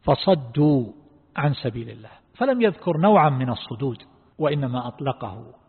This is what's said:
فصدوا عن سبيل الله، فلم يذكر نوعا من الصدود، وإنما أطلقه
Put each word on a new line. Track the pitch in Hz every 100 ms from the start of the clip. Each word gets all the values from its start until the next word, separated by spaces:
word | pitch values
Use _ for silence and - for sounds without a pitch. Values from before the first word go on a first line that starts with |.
فصدوا | - 139 190 175 123 131 151 139 110 - _ _ _ -
عن | 147
سبيل | 135 127 117 117
الله، | 110 107 - _
فلم | - 269 247
يذكر | 220 165 - 151
نوعا | 190 202 151
من | 131 127
الصدود، | 110 - 113 135 117 - _ _ -
وإنما | 151 147 131 123 123
أطلقه | - 135 127 107 101 117 -